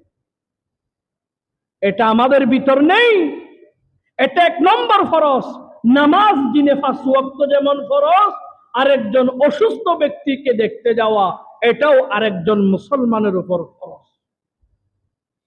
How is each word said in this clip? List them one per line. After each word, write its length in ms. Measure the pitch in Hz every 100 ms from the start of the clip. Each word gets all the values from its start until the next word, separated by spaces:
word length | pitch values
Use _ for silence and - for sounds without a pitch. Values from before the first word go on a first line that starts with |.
| _ _ _ _ _ _ _ _ _ _ _ _ _ _ _ _ _ _
এটা 220 | 202 196 226
আমাদের 280 | 226 247 277 269
ভিতর 320 | 262 269 269
নেই। 300 | 302 403 480 415 302 - - - _ _ _ _ _ -
এটা 200 | 262 349 339
এক 60 | 330
নম্বর 380 | 339 453 480 403 359
ফরজ। 340 | 320 302 254 - - - - 226 269
নামাজ 380 | 294 359 427 294 262
দিনে 220 | 285 285 277
পাঁচ 160 | 285 254 262
ওয়াক্ত 340 | 269 269 285 285
যেমন 240 | 285 277 285 -
ফরজ, 440 | 285 294 370 415 - - - _
আরেকজন 520 | 233 269 269 208 254 254 254 285
অসুস্থ 400 | 294 440 - 359 339
ব্যক্তিকে 500 | 294 - - 269 262
দেখতে 360 | 220 214 - 240 226
যাওয়া, 260 | 220 214 185 147 - - 233
এটাও 280 | 233 294 262 254 208
আরেকজন 440 | 220 185 170 214 196
মুসলমানের 640 | 185 - 277 240 220 208 185
উপর 180 | 180 180 160
ফরজ। 320 | _ 175 180 _ _ _ _ _ _ _ _ _ _ _ _ _ _